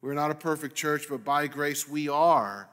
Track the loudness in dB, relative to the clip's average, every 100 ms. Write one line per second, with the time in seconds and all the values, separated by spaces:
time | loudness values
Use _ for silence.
0 | -6 -2 0 0 -2 -2 -4 -4 0 0
1 | -2 -6 0 0 0 -2 -2 -2 -4 -4
2 | 0 4 6 6 2 -4 -12